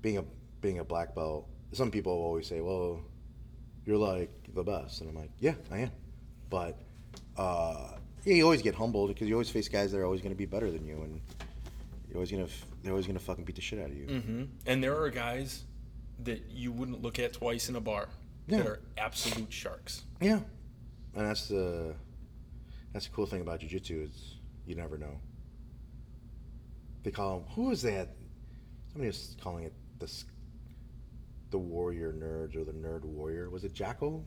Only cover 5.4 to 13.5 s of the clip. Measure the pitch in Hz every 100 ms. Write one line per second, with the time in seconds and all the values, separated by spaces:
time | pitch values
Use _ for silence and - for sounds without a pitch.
5.4 | 135 156 - 98 123 - - - - -
6.4 | - 92 85 - - - - - - -
7.4 | 95 87 82 78 65 - - - 196 175
8.4 | 160 160 110 90 110 107 101 98 110 113
9.4 | 113 113 101 104 101 98 92 92 95 95
10.4 | 98 95 110 80 78 76 78 80 - -
11.4 | - - - - - - - - 90 98
12.4 | 87 - - - 92 95 90 92 - 90
13.4 | 85